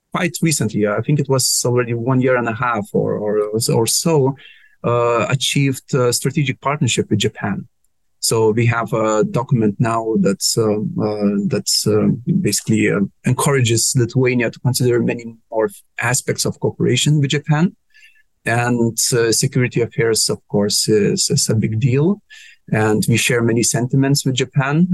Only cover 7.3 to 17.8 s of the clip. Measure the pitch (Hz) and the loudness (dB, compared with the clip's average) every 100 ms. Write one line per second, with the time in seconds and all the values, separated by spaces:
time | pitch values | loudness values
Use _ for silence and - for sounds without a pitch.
7.3 | - 104 98 - _ _ _ _ - - | -4 -6 -6 -8 _ _ _ _ -8 -2
8.3 | 117 110 110 117 117 117 113 110 107 104 | 2 2 2 2 0 -2 -2 0 2 0
9.3 | 120 117 123 110 98 113 117 113 107 98 | -2 0 2 2 0 0 0 0 0 0
10.3 | 95 - - 110 107 107 - 107 104 101 | 0 -2 0 0 0 -2 -2 -2 0 0
11.3 | 101 101 104 - - 110 107 101 104 - | 0 0 -2 -2 -2 2 2 2 0 0
12.3 | - 180 98 - 107 107 107 101 _ - | 0 0 -2 0 2 2 0 -2 _ -2
13.3 | 127 147 139 113 113 - 135 117 127 127 | 0 2 2 2 2 0 0 0 2 0
14.3 | 123 117 - 139 143 127 120 117 120 117 | 2 -2 -2 -2 0 2 2 0 -4 -8
15.3 | 113 - 113 107 - _ - 117 123 - | -18 -8 -2 -2 -4 _ -8 -4 -2 -2
16.3 | 117 110 - 110 - 113 127 147 151 139 | -4 -4 -2 -6 -2 0 2 2 2 2
17.3 | 151 156 151 185 - | -2 0 0 0 -2